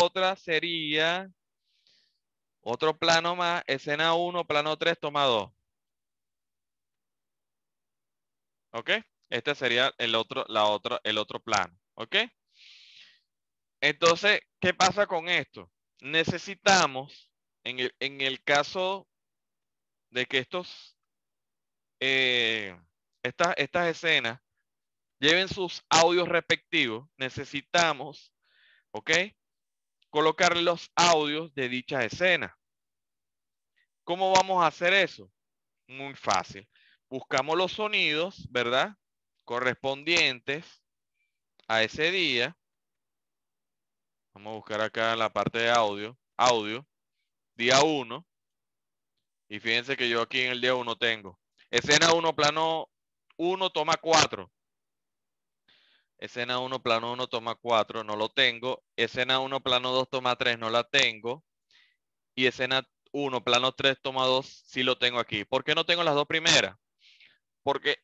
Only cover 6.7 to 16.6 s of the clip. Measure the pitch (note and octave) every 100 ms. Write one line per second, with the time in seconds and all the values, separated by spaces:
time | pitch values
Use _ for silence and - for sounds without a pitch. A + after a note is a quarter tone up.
6.7 | _ _ _ _ _ _ _ _ _ _
7.7 | _ _ _ _ _ _ _ _ _ _
8.7 | A2+ B2+ G#3 - _ _ A#2+ D3 C#3+ B2+
9.7 | A#2 C3 - A#2 A2+ A2+ C3 - A2 G#2+
10.7 | G#2 A#2 A#2+ G#2+ G#2+ G#2 A#2 - G#2+ F2
11.7 | - _ - A2+ G3 A#3+ _ _ _ -
12.7 | - - - - _ _ _ _ _ _
13.7 | _ C#3+ D3+ E3 E3+ G3+ G3+ - _ F3+
14.7 | F3+ F#3 F#3+ G3+ F3 E3+ E3+ C3+ - F2+
15.7 | _ _ _ C3 D#3 D#3+ F3 G3+ G3